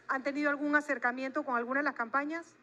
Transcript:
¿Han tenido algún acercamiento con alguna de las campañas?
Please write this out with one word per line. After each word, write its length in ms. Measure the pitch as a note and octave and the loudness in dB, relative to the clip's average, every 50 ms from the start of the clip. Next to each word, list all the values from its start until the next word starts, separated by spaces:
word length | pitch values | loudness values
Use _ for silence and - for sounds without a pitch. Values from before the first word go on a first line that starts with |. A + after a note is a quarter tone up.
| - - | -4 -2
¿Han 140 | C4+ C4+ | -2 -2
tenido 260 | B3 C#4+ C4+ D4 D4 D4 | 0 -2 0 2 2 2
algún 280 | C#4+ C#4 D4 D4 D4 | 2 2 2 4 4
acercamiento 680 | D4 D4 D4 C#4 A#3+ B3+ A#3+ B3 C4 C4 C4+ B3+ D4+ | 4 4 2 0 0 0 0 0 -2 -4 -4 -2 -4
con 140 | C#4+ C#4 B3 | -2 0 0
alguna 240 | A#3 A#3+ A#3+ C4 C#4 | 0 0 0 0 0
de 40 | D4+ | 0
las 100 | C#4+ - | 0 -2
campañas? 600 | - A#3 A3+ C4 C#4 D4 D4 D#4+ E4 E4+ - - - | -2 -2 0 0 0 0 0 -4 -6 -8 -12 -18 -20